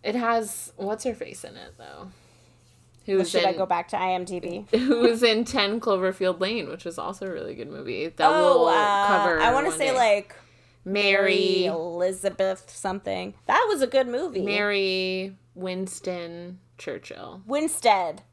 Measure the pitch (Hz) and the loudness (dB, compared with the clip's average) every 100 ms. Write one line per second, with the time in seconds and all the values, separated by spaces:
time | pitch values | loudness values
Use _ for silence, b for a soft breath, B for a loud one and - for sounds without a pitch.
0 | - 240 233 233 214 - - - 196 220 | -4 -4 0 -2 -2 -8 -12 -10 -6 -4
1 | 254 214 - - - - - - - 71 | -6 -8 -12 -14 -16 -18 -20 -20 -20 -18
2 | 190 185 b b b b b b _ _ | -20 -20 b b b b b b _ _
3 | - 196 180 185 180 180 190 175 175 202 | -2 0 2 2 2 0 0 -2 -2 -4
4 | 185 185 180 180 175 180 202 220 254 240 | -2 -2 -4 -8 -8 -10 -2 0 2 4
5 | 240 226 233 220 233 262 196 220 220 190 | 4 4 2 2 0 0 0 0 0 0
6 | 185 190 185 170 185 226 143 165 175 170 | 0 0 -2 0 -2 -4 -6 -10 -10 -8
7 | - 202 196 170 156 143 127 143 143 98 | -10 -8 -10 -8 -10 -12 -12 -12 -8 -6
8 | 160 - - 311 302 254 240 208 208 202 | -6 2 4 6 6 6 6 6 4 4
9 | 202 208 196 160 220 262 311 - 269 254 | 4 4 4 4 4 4 0 0 0 2
10 | 233 208 196 - b b b b - 202 | 4 2 0 -20 b b b b -4 0
11 | 202 196 190 185 202 185 180 165 175 170 | 4 4 4 4 2 2 0 -2 -6 -2
12 | 185 190 196 185 190 190 - - 196 190 | -2 0 -4 -2 -2 -2 -10 -10 -6 -6
13 | 196 95 202 - - 415 480 359 262 262 | -6 -6 -6 -10 0 2 2 0 2 2
14 | 247 247 349 196 196 208 208 202 190 185 | 0 -2 -4 -4 -2 0 0 0 0 -2
15 | 185 185 190 190 _ - 185 185 190 - | -2 -4 -8 -12 _ -10 -8 -6 -8 -8
16 | - 180 170 170 175 185 _ _ - 117 | -8 -8 -10 -12 -16 -18 _ _ -12 -12
17 | - - 92 190 208 285 311 - 233 196 | -12 -16 -16 -16 -6 -2 -2 0 4 4
18 | 175 156 _ | 2 -6 _